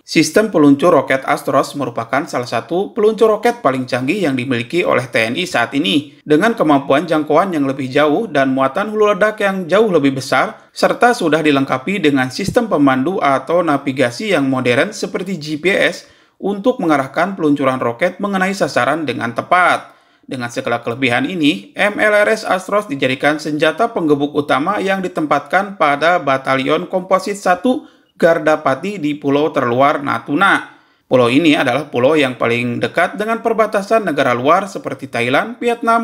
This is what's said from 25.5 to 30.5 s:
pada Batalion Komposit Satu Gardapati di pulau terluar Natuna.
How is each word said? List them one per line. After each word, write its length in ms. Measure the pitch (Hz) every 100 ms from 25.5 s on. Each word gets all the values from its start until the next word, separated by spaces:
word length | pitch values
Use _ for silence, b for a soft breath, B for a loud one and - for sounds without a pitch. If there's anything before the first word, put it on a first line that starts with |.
| 185 202 196
pada 400 | 151 143 160 175
Batalion 720 | 143 135 135 135 135 160 180
Komposit 480 | 185 180 190 202 202
Satu 480 | - 180 254 277 B B B
Gardapati 880 | - 170 165 156 151 143 131 190 202
di 160 | 147 147
pulau 320 | 139 143 156
terluar 480 | 151 123 123 139 156
Natuna. 800 | 139 117 - 151 196